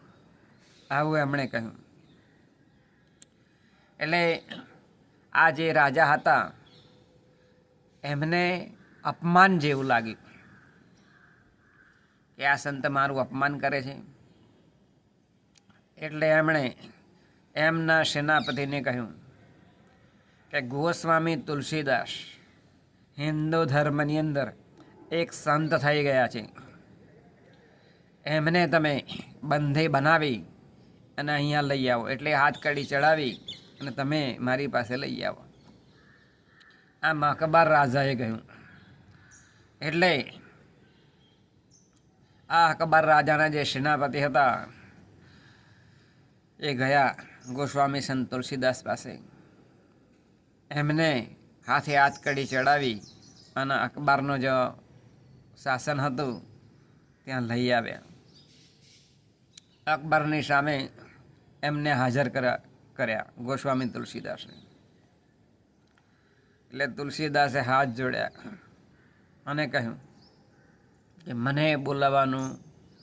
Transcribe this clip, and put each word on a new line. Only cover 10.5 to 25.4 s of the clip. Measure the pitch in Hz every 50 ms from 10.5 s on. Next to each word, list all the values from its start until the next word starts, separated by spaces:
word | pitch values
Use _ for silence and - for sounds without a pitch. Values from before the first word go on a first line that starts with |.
| - - - - _ _ _ _ _ _ _ _ _ _ _ _ _ _ _ _ _ _ _ _ _ _ - _ _ _ _ _ _ _ _ _ _
કે | - 135
આ | 139 143
સંત | 139 - 147 139 135 127
મારું | 147 139 139 139 139 139 135
અપમાન | - - 135 135 139 143 147 139
કરે | 139 139 143 139 120
છે. | 135 139 - - - - - _ _ _ _ _ _ _ _ _ _ _ _ _ _ _ _ _ _ _ _ _ _ _ _ _ _ _ _ _ _ _ _ _ _ _ -
એટલે | 151 156 151 151 156 156
એમણે | 156 156 156 156 160 151 135 - - - - - - _ _ _ _ _ _ _ _ _ _ _ -
એમના | 147 151 160 165 165 160 160 160 160 151
સેનાપતિને | - - 147 147 151 156 151 120 151 131 127 143 139 143 143 123
કહ્યું | 135 123 123 117 98 76 - - - - - - - - - - - _ _ _ _ _ _ _ _ _ _ _ _ _ _ _ _
કે | - 143
ગોસ્વામી | 131 120 131 143 156 170 170 170 - 165 165 160 160 165 165
તુલસીદાસ | 147 - - 151 143 131 - 156 156 151 143 127 113 - - - - - - - - - - _ _ _ _ _ _ _ _ _ _ _ _ _ -
હિન્દુ | 143 156 156 151 156 156 165 165 165
ધર્મની | 143 131 147 147 151 143 147 151 147 151 156
અંદર | 156 156 143 139 131 107 - - - _ _ - - - - - - - 156
એક | 165 170 165 -
સંત | -